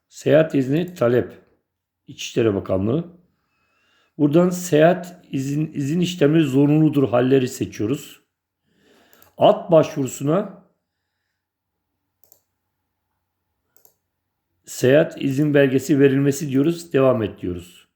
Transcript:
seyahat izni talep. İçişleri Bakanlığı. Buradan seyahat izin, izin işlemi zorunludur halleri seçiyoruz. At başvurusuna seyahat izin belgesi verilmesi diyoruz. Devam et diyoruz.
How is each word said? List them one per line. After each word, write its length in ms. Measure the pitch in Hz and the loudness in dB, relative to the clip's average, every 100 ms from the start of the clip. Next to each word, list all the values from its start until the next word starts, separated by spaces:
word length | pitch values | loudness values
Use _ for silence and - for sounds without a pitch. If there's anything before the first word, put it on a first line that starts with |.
| _ | _
seyahat 460 | - 131 143 156 | -8 2 2 2
izni 400 | 143 127 147 180 | -2 -2 -4 -4
talep. 480 | - 120 120 - - _ _ _ _ _ _ - | -2 0 0 -2 -8 _ _ _ _ _ _ -20
İçişleri 480 | 127 - - 113 | -16 -10 -2 0
Bakanlığı. 520 | 98 - 95 101 143 175 - _ _ _ _ _ _ _ _ _ - | 0 -4 -4 -2 -4 -6 -16 _ _ _ _ _ _ _ _ _ -4
Buradan 320 | 147 156 180 | 0 2 0
seyahat 760 | 180 - 147 156 180 - - - | -2 -2 4 4 2 -6 -20 -12
izin, 420 | 139 135 147 160 | -8 -6 -4 -6
izin 260 | - 139 170 | -6 -6 -2
işlemi 420 | 175 - 143 160 | -4 0 2 2
zorunludur 680 | 151 131 143 151 156 139 135 | 2 2 4 4 2 2 0
halleri 400 | 120 127 135 127 | 0 2 2 0
seçiyoruz. 720 | - 95 - 107 147 - - _ _ _ _ _ _ _ _ _ _ _ - | -6 -10 -6 -6 -6 -10 -20 _ _ _ _ _ _ _ _ _ _ _ 2
At 320 | 147 208 - | 2 2 2
başvurusuna 960 | 160 143 - 127 - 139 170 214 - _ _ _ _ _ _ _ _ _ _ _ _ _ _ _ _ _ _ _ _ _ _ _ _ _ _ _ _ _ _ _ _ _ _ _ _ _ _ _ _ | 2 2 -4 -8 -6 -4 -4 -4 -12 _ _ _ _ _ _ _ _ _ _ _ _ _ _ _ _ _ _ _ _ _ _ _ _ _ _ _ _ _ _ _ _ _ _ _ _ _ _ _ _
seyahat 580 | - - 123 143 160 - | -20 -2 2 4 2 -4
izin 320 | 139 131 151 | -6 -2 0
belgesi 460 | 143 139 131 - 143 | 2 2 0 0 2
verilmesi 480 | 139 135 143 139 156 | 4 4 0 -2 -2
diyoruz. 440 | 131 143 170 - | 0 0 -2 -4
Devam 300 | 135 135 120 | 0 2 2
et 200 | 104 - | -2 -6
diyoruz. 460 | 92 87 87 - _ | -10 -10 -12 -20 _